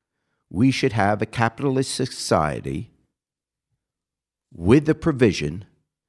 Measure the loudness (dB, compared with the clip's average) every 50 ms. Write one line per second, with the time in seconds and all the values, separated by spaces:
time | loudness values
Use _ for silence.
0 | _ _ _ _ _ _ _ _ _ -10 -2 2 2 2 2 2 -2 -2 0 2
1 | 0 0 0 -2 -4 -6 -2 -2 -2 -2 -2 -4 -4 -2 -2 -2 -2 -4 -4 -6
2 | -6 -6 -6 -10 -2 0 2 2 2 0 -4 -6 -8 -8 -8 -8 -10 -12 _ _
3 | _ _ _ _ _ _ _ _ _ _ _ _ _ _ _ _ _ _ _ _
4 | _ _ _ _ _ _ _ _ _ _ -14 -4 2 4 4 6 6 2 -2 0
5 | 0 -2 2 4 2 2 2 0 -4 -6 -8 -10 -16 _ _ _ _ _ _ _
6 | _